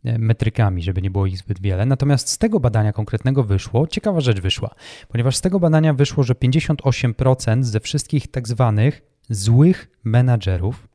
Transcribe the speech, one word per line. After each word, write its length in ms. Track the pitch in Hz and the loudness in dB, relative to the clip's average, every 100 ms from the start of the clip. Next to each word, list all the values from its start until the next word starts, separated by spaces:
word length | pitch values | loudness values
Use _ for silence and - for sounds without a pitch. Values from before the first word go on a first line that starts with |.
e, 140 | 123 117 | -4 -2
metrykami, 640 | 113 113 - - 107 92 | 0 0 0 0 0 0
żeby 200 | 85 92 | -2 -2
nie 80 | 95 | -2
było 160 | 95 95 | -2 -2
ich 120 | 92 | -4
zbyt 220 | - 95 | -8 -6
wiele. 260 | 98 92 117 | -2 -2 0
Natomiast 420 | 135 139 139 - | 0 2 0 0
z 100 | - | -2
tego 220 | 226 208 | 0 2
badania 320 | 120 110 107 | 0 2 0
konkretnego 520 | 104 107 107 127 135 | -2 -4 -2 0 0
wyszło, 420 | 110 98 - 113 160 | 0 0 0 -2 -2
ciekawa 340 | - 220 175 | -2 -2 0
rzecz 200 | 127 104 | 0 0
wyszła, 300 | 92 - - - - - - | -2 -4 -8 -12 -20 -20 -8
ponieważ 280 | 117 120 127 | -2 -2 0
z 40 | |
tego 200 | 185 190 | -2 0
badania 340 | 170 156 160 | 2 4 2
wyszło, 300 | 135 143 - | 2 0 2
że 100 | 123 | 0
pięćdziesiąt 460 | 123 123 139 - 151 | 0 2 0 0 -2
osiem 300 | 135 127 123 | 0 0 -2
procent 520 | 110 127 131 - 113 127 | 0 0 0 0 0 0
ze 140 | 107 | -2
wszystkich 500 | - 147 - 151 - | -4 -6 -2 -4 -4
tak 180 | 135 113 | -10 -6
zwanych 540 | 113 123 104 123 - _ _ _ | 0 2 4 2 0 _ _ _
złych 600 | 110 101 117 160 185 - _ | -4 2 6 6 4 -4 _
menadżerów 840 | 110 113 127 117 95 92 90 - - | -2 2 2 0 0 -2 -2 -6 -16